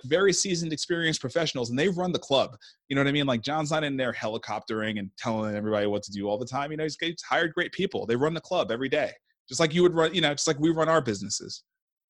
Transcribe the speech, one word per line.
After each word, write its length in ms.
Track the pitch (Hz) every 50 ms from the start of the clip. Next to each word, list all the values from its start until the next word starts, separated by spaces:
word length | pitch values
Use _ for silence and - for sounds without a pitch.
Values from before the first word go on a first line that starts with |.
| -
very 280 | 123 151 180 196 196 180
seasoned, 400 | - - 202 180 165 170 160 156
experienced 480 | - - - 175 170 165 160 156 -
professionals, 480 | - 123 - 170 165 147 - 135 120 113
and 80 | 120
they 120 | 131 156 202
run 220 | 175 175 180 180
the 80 | 156 -
club. 380 | - - 139 127 104 - - - - - - _ _
You 80 | _ 139
know 60 | 139
what 60 | 139
I 40 | 139
mean? 160 | 139 147 143
Like, 140 | 139 123 117
John's 280 | 107 139 151 156 156 147
not 140 | 160 156 151
in 140 | 143 139
there 160 | 131 127 120 110
helicoptering 840 | - 120 110 110 117 - - 107 107 - - 113 107 107 110 107
and 140 | 104 98 95 _
telling 380 | - - 123 110 110 107 107 104
everybody 300 | 104 107 107 107 104 104
what 160 | 104 104 101 -
to 80 | -
do 160 | 98 101 98
all 120 | 101 104 -
the 60 | 123
time. 260 | 117 127 135 143 151
You 60 | 156
know, 60 | 151 156
he's, 140 | 156 143 -
he's 220 | 170 170 175 -
hired 320 | - - 127 151 170 170 -
great 180 | 180 170 -
people. 340 | - - 190 190 - 101 92
They 100 | 104 117
run 180 | 123 139 160 170
the 80 | 156
club 300 | - - 185 175 127 98
every 180 | 135 120 135 135
day, 220 | 151 147 131 - - - _ _ _ _ _
just 120 | - 131 123
like 140 | 165 156 151
you 100 | 180 180
would 100 | 180 160
run, 200 | 165 160 165 190
you 80 | 180
know, 100 | 160 147
just 160 | 147 139 -
like 120 | 165 151 135
we 120 | 151 170
run 180 | 165 160 160 160
our 120 | 165 160
businesses. 640 | 139 120 104 95 98 101 - - - - - - _ _ _ _ _ _ _ _ _